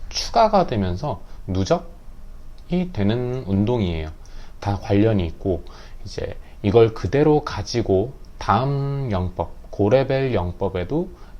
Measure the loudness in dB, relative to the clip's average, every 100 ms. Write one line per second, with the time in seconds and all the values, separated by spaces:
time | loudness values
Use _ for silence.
0 | -6 -4 0 4 6 6 4 2 0 -2
1 | -4 -6 -10 -10 -4 0 2 0 -2 -14
2 | -16 -14 -14 -14 -14 -14 -4 -2 -2 0
3 | 2 2 0 -4 0 2 4 2 0 -2
4 | -4 -8 -14 -14 -12 -6 -2 -2 2 4
5 | 6 4 0 -2 -2 -2 -4 -14 -16 -14
6 | -10 -8 -8 -8 -14 -4 4 8 6 4
7 | 0 4 6 4 2 -6 -4 -2 2 2
8 | 0 -6 -16 -6 0 2 2 0 -2 -4
9 | -2 -2 -2 -4 -6 -8 -8 0 4 4
10 | 4 0 2 0 0 -2 -2 -2 -2 -2
11 | -4 -8 -16